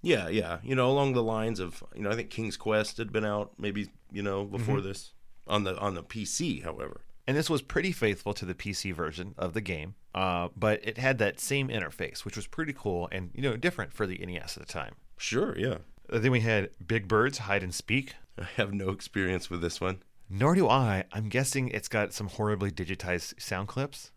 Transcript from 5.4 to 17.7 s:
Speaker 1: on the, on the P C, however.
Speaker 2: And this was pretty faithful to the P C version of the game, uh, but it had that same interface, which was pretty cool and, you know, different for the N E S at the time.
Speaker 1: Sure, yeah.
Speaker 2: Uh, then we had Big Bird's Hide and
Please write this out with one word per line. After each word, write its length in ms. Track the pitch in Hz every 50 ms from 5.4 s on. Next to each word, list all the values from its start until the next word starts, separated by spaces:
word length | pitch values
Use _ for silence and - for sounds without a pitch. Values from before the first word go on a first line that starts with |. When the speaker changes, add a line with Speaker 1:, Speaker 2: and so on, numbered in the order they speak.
| - -
Speaker 1:
on 160 | - 104 101
the, 140 | 98 92 85
on 160 | - 101 95
the 80 | 85 80
P 220 | - - 117 104
C, 340 | 95 - - 165 170 101 69
however. 400 | - 85 - - - - - - - - - - -
Speaker 2:
And 100 | - 156
this 140 | 147 160 -
was 120 | 165 143
pretty 300 | - - - - 165 190
faithful 420 | 175 - - 107 101 - - 104 101
to 100 | - -
the 100 | 90 92
P 180 | - - 101 98
C 180 | - - 98
version 420 | 90 78 85 78 78 82 90 101 80 -
of 160 | 92 90 82
the 80 | 110
game, 340 | 104 92 92 78 73 87 101 - - - -
uh, 340 | 90 95 95 90 87 87 87 -
but 240 | - 90 107 107 - -
it 120 | 110 113 -
had 200 | 123 135 135 117
that 220 | 113 101 107 -
same 280 | - - 139 139 135 127
interface, 560 | 117 110 90 76 - - 85 73 - - -
which 120 | 104 - 110
was 100 | 101 -
pretty 260 | - - 160 151 135
cool 360 | - - 104 92 87 87 87
and, 200 | - 95 92 87 -
you 80 | 120
know, 160 | 131 139 113 120
different 340 | 131 175 175 - 104 76
for 140 | - - 107 95
the 140 | 92 92
N 80 | 90 90
E 80 | 90 85
S 160 | - - - -
at 80 | -
the 60 | -
time. 220 | - - 69 58 - - - - - -
Speaker 1:
Sure, 400 | - - 107 123 180 262 - -
yeah. 220 | 95 127 110 - - - - - - -
Speaker 2:
Uh, 80 | - 113
then 120 | 107 131
we 80 | 127 120
had 280 | 110 113 113 104 98 101 - - 98
Big 220 | - 113 113 98 92
Bird's 320 | 107 107 113 131 143 -
Hide 240 | 110 101 101 101 95
and 100 | 90